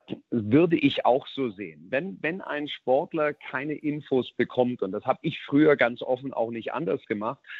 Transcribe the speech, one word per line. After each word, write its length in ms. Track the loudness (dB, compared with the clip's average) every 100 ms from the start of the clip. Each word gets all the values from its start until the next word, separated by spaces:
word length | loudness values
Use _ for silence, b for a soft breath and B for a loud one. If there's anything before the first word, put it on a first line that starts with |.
| -14 -14 -4
Würde 480 | -4 4 4 4 4
ich 280 | 2 2 2
auch 220 | 2 0
so 220 | -6 -6
sehen. 380 | -6 -12 -14 -6
Wenn, 280 | -4 -4 -6
wenn 180 | -6 -6
ein 300 | -6 -6 -6
Sportler 640 | -6 0 0 0 -2 -2
keine 400 | -4 -8 -6 -6
Infos 580 | -4 -4 -6 0 0 0
bekommt, 500 | -2 0 2 0 0
und 120 | -4
das 100 | -2 -2
hab 140 | -2
ich 200 | -4 -6
früher 340 | 0 4 6 6
ganz 260 | 4 2
offen 320 | -4 -4 -4
auch 160 | -4 -2
nicht 200 | -4 -6
anders 320 | -4 -2 -2 -2
gemacht, 320 | -4 -4 -8 B